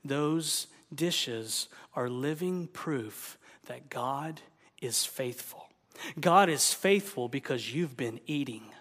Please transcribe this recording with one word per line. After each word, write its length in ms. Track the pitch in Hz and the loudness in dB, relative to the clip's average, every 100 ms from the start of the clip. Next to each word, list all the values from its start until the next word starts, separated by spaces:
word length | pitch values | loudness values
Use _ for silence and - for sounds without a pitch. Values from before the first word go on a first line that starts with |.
| 143 | -2
Those 600 | 139 151 160 151 - - - - | 0 2 2 2 -2 -4 -14 -16
dishes 760 | 143 175 170 - 113 110 - - - - - | -2 0 2 0 -4 -4 -4 -4 -10 -10 -4
are 120 | 123 | -2
living 600 | 123 143 156 180 180 165 | 0 -2 0 0 -2 -4
proof 720 | - - 143 107 - - - - - - | -6 -2 -2 -4 -10 -14 -16 -20 -20 -14
that 240 | 123 139 | -14 -10
God 520 | 131 123 139 156 156 - _ - - | -4 -2 -2 -4 -8 -16 _ -20 -10
is 260 | 123 113 - | -2 -2 -2
faithful. 600 | - 127 123 - - - _ _ - - - | -2 -6 -6 -12 -16 -20 _ _ -14 -12 0
God 300 | 170 175 196 | 8 8 8
is 240 | 147 - | 6 2
faithful 540 | - 190 202 202 - 120 | 4 4 4 4 -4 -2
because 460 | 135 - 131 110 | -4 -2 -4 -2
you've 240 | 131 170 123 | -2 -2 -2
been 240 | 120 117 - | -4 -4 -4
eating. 380 | 147 135 110 107 104 | -2 -2 -6 -14 -20